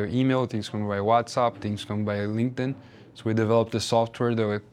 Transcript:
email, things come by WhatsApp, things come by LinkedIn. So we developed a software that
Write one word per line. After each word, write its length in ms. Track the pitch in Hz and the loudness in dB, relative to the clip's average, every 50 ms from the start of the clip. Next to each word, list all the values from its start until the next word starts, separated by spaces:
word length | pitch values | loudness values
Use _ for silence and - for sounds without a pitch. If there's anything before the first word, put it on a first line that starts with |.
| 104 | 0
email, 400 | 101 110 127 131 131 131 131 123 | 0 0 0 2 2 2 2 0
things 240 | 117 - 107 101 - | 0 -2 -6 -6 -4
come 180 | - 104 104 | -6 -4 -2
by 120 | 104 101 98 | -2 -2 0
WhatsApp, 580 | 101 110 117 120 117 - - 135 120 117 113 104 | 2 4 4 4 2 0 0 0 0 0 0 -2
things 240 | - 104 104 101 - | -4 -4 -4 -6 -6
come 220 | - 107 107 107 | -6 -4 -2 -2
by 120 | 104 104 101 104 104 107 110 | -2 -2 -2 -2 -2 -2 0
LinkedIn. 340 | 120 127 123 - 127 135 135 - - - - - - - - | -2 -2 -2 -4 -4 -4 -4 -8 -14 -20 -20 -20 -20 -20 -20
So 60 | - - | -6 -2
we 80 | 113 110 | 0 2
developed 420 | 113 110 107 113 117 113 - - | 2 4 4 4 4 4 2 -2
a 40 | 107 | -4
software 520 | - - 120 117 117 113 - - 127 120 117 | -2 2 2 2 2 0 -2 -2 0 0 2
that 280 | 113 110 104 104 104 - - | 2 0 0 0 -2 -4 -10